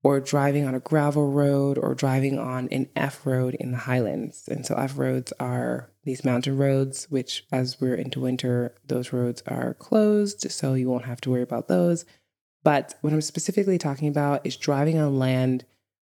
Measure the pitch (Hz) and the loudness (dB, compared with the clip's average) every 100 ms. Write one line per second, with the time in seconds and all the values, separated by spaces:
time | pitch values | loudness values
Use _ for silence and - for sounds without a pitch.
0 | 139 139 135 147 139 143 139 131 - 156 | 4 2 2 2 2 2 0 -4 0 2
1 | 147 147 143 143 143 139 139 139 - 131 | 2 2 2 2 4 4 2 0 0 0
2 | 139 131 135 135 127 127 127 135 131 - | 0 2 0 -2 -4 -4 -4 -2 -4 -2
3 | 139 - 135 127 127 - 123 123 127 127 | -4 -4 -2 0 0 -4 -6 -6 -2 0
4 | 110 71 - - - 135 127 - 135 139 | 0 -2 -8 -12 -10 -8 -4 -4 -4 -2
5 | 131 131 123 - 127 123 123 123 127 _ | -2 -2 -6 -8 -4 -2 -2 -4 -8 _
6 | 139 127 131 123 139 135 139 135 135 135 | -8 -4 0 0 0 0 2 2 0 -6
7 | - 135 123 - - 131 127 - 127 123 | -4 -4 -4 -10 -4 -2 -2 -2 -2 -2
8 | 131 - 127 127 127 123 120 - - 123 | -4 -4 -4 -2 0 0 -2 -8 -6 -4
9 | 123 127 123 120 - 123 123 127 - 220 | -2 -2 -2 -4 -6 -4 -4 -6 0 4
10 | 214 208 208 202 - - 139 131 127 123 | 4 4 0 -4 -8 -4 0 0 0 -2
11 | 120 120 127 123 123 117 - 180 175 170 | -4 -6 0 0 0 -4 0 2 4 2
12 | - _ _ _ _ _ 160 143 - - | -4 _ _ _ _ _ 2 2 0 -4
13 | 147 156 151 - - 196 196 180 151 139 | 0 0 0 -4 -2 0 2 2 0 -2
14 | 151 147 143 139 - - - 139 151 160 | 0 2 2 0 -2 -6 -2 2 2 4
15 | 151 135 131 131 127 127 - _ _ _ | 2 2 2 2 2 0 -4 _ _ _